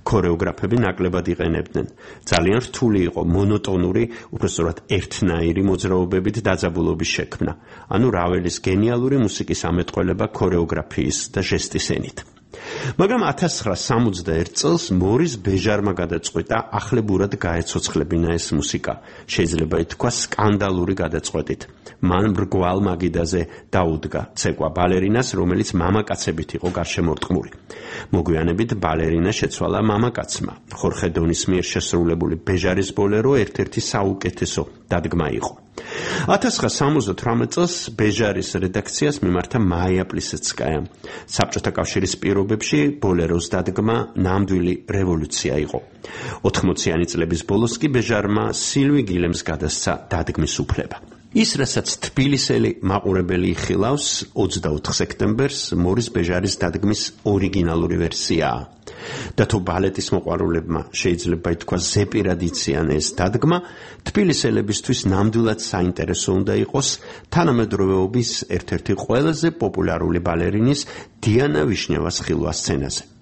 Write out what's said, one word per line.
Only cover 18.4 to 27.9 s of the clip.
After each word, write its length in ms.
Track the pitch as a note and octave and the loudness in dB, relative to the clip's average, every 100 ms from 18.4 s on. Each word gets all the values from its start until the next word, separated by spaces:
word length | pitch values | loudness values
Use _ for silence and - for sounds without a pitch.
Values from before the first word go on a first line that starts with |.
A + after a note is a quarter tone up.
| - | 0
მუსიკა, 440 | D2+ C#2+ - - - - - | -2 -2 -4 -4 -8 -10 -20
შეიძლება 520 | - - F2 E2 D#2+ E2 | -8 0 2 2 0 0
ითქვას, 340 | E2 - A#2+ - | -2 -2 -2 -2
სკანდალური 720 | - - G#2+ G#2 G2 F#2+ F2+ F#2 | -4 2 2 4 2 0 0 0
გადაწყვეტით. 680 | E2+ E2 - D#2+ D#2 - - - - - | 0 -2 -2 -4 -4 -6 -8 -20 -20 -4
მან 280 | F#2 F2+ G#2+ | 2 2 2
მრგვალ 520 | F#2 F#2+ G2 F2+ F#2 | 2 0 0 2 2
მაგიდაზე 600 | G2+ F2 F2+ E2+ E2 F2+ E2 - - | 0 0 0 0 0 0 -2 -8 -2
დაუდგა 560 | F#2+ F2 D#2 D2+ D2 - | 0 2 0 -4 -6 -6
ცეკვა 360 | - A2 D#2 D#2 | -4 -2 0 -2
ბალერინას, 560 | E2 F2+ F#2 F#2+ A2+ C3 | 2 2 4 2 2 0
რომელიც 360 | F#2 F2+ F#2 - | 0 2 2 0
მამაკაცებით 800 | F#2+ E2+ G#2 G#2 F2+ - D#2+ D#2 | 0 2 2 0 -4 -2 -4 -4
იყო 140 | - F2 | -4 -4
გარშემორტყმული. 800 | F2 E2 - E2+ D2 - F2 - - - - - | -4 -4 0 0 0 0 -2 -2 -14 -20 -18 -14